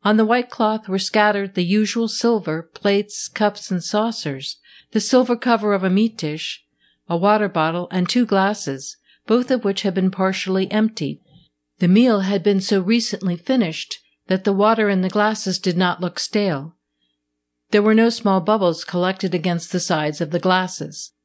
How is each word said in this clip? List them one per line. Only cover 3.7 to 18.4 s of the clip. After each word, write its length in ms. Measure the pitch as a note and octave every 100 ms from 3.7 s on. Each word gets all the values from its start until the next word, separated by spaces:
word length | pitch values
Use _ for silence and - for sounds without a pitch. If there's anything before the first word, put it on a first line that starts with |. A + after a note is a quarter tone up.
and 120 | F#3
saucers, 760 | - G#3 A3+ A3 D3+ C3+ C3+ - _ - _
the 80 | A3
silver 360 | G#3+ B3+ B3
cover 380 | A#3 B3 A3+ G#3
of 100 | G3+
a 60 | F#3
meat 260 | F#3+ A3
dish, 480 | A3 D#3 D#3 - - _ _ _ _ -
a 80 | E3+
water 320 | G3+ G#3+ G3+
bottle, 380 | E3 D#3 F3 F3
and 180 | F#3 F3+
two 160 | A#3+
glasses, 760 | A#3+ G3 G3 G#3 - C3+ - - _ _
both 240 | - A3+ B3
of 140 | B3
which 180 | G3+ G3
had 140 | G3+
been 160 | F3+ F#3
partially 600 | F#3+ F#3+ F#3+ F#3+ F#3+ F#3+
emptied. 500 | G#3+ A3 - C#3+ D3 _ - _ _ _ _
The 80 | F3
meal 320 | G3 B3+ G#3
had 240 | F#3+ G3+
been 180 | G#3 F#3+
so 200 | F#3+ G3
recently 540 | F3+ A3+ A3 G3+ F#3+
finished 640 | F3 - C4 F3+ A#3+ - - _ _ -
that 160 | F#3+
the 100 | G3+
water 360 | G3 G#3+ A3+ G#3
in 120 | F#3+
the 80 | F#3
glasses 480 | G#3 G#3 G#3+ F#3+ F3+
did 180 | F#3+
not 260 | F3 F3+ F3
look 180 | F3+ -
stale. 560 | - G#3+ G3+ C#3+ D#3 _ _ _ _ _ _ _ _ _ _
There 100 | G#3+
were 140 | G#3+
no 140 | A3 A3+
small 320 | A3+ G3+ F#3+